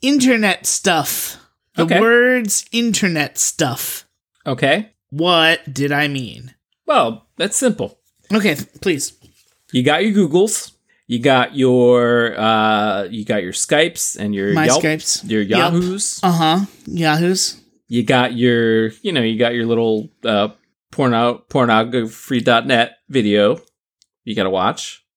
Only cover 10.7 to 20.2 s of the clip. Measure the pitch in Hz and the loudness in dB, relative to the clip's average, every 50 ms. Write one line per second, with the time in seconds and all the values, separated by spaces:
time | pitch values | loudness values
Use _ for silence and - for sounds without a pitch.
10.7 | _ _ _ _ _ _ _ _ 117 120 120 143 135 127 123 - - 143 131 131 | _ _ _ _ _ _ _ _ -6 -2 2 2 4 4 2 0 -2 0 2 4
11.7 | 127 127 123 120 123 123 120 120 120 120 117 117 - - 107 110 113 110 107 110 | 4 6 6 6 6 4 4 4 2 2 2 0 -2 -2 0 2 2 2 2 2
12.7 | 107 104 104 107 98 98 101 90 104 113 104 107 117 104 92 87 95 - - - | 2 2 0 0 -2 -4 -6 -6 -8 -10 -6 -4 -4 -4 -2 -6 -6 -6 -4 0
13.7 | 156 147 160 175 170 - - - - - 101 104 104 98 98 101 - 165 156 123 | 0 0 0 0 -2 -6 -8 -8 -6 -6 -6 -4 -4 -2 -2 0 0 0 2 2
14.7 | 127 151 165 156 156 156 - - - - - - 110 107 104 95 107 - 170 175 | 2 2 0 -2 -2 -2 -4 -6 -6 -6 -4 -4 -2 -2 -2 0 0 0 0 2
15.7 | 170 170 180 180 185 202 208 - - - - 185 175 170 165 160 160 180 202 196 | 0 0 -2 -2 -4 -6 -6 -8 -8 -4 -2 0 0 2 2 0 0 0 -2 -4
16.7 | - - _ - - 175 165 160 151 156 170 175 185 180 - - - - _ _ | -8 -18 _ -12 -6 -2 0 0 0 2 0 0 0 0 -2 -6 -6 -10 _ _
17.7 | _ _ _ _ 117 120 117 107 131 127 123 127 120 120 120 123 120 117 117 113 | _ _ _ _ -4 -4 -2 0 0 0 0 -2 -2 0 2 2 2 2 2 2
18.7 | 113 113 110 110 110 _ _ - 175 143 120 110 113 110 120 117 120 120 113 113 | 2 2 0 -2 -4 _ _ -4 -2 -2 0 -2 0 0 0 0 0 -2 -2 0
19.7 | 117 113 117 113 110 107 107 - _ _ | 0 0 2 0 0 -2 -4 -8 _ _